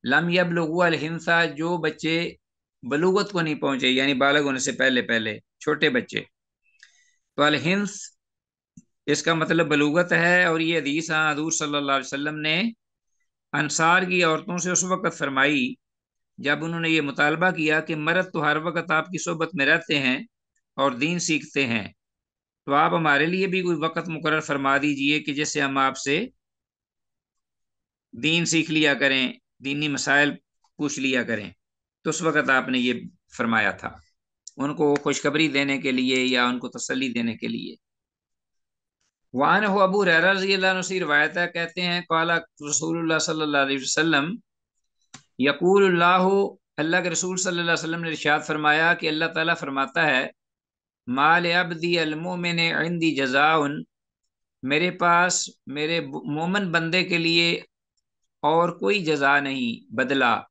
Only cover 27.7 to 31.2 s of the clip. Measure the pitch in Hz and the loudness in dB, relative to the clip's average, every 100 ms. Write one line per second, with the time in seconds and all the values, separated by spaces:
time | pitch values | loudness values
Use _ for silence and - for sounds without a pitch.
27.7 | _ _ _ _ 120 139 170 165 165 160 | _ _ _ _ -6 0 0 2 0 2
28.7 | 156 151 135 139 135 127 - _ _ 131 | 2 2 2 2 2 -2 -6 _ _ -6
29.7 | 143 151 139 - 143 147 - _ _ _ | -4 -2 -2 2 2 2 0 _ _ _
30.7 | _ 147 143 135 127 | _ -6 -2 -2 -2